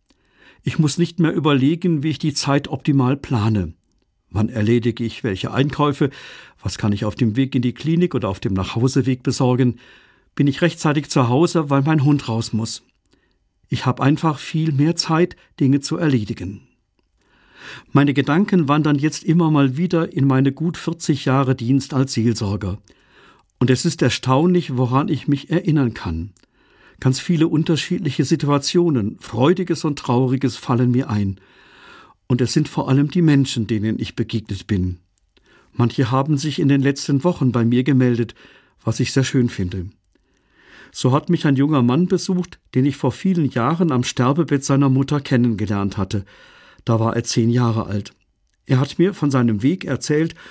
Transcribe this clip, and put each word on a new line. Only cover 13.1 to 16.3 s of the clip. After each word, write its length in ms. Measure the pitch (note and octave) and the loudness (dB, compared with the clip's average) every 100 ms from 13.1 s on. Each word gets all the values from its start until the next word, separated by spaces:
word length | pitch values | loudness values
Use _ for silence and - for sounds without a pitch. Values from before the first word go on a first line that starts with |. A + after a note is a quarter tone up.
| _ _ _ _ _ - | _ _ _ _ _ -8
Ich 180 | C3+ B2+ | -4 -2
hab 140 | - | 0
einfach 400 | C3+ D3+ D#3+ C#3 | 0 2 0 -4
viel 320 | - D#3+ E3 | -6 -2 -2
mehr 240 | C3+ D3+ E3+ | 2 0 0
Zeit, 400 | - D#3+ F3+ - _ - | 0 0 0 -2 _ -2
Dinge 220 | C3 C#3+ | 2 2
zu 160 | C#3 F3 | 0 -2
erledigen. 640 | D#3+ B2+ G#2 | 0 0 0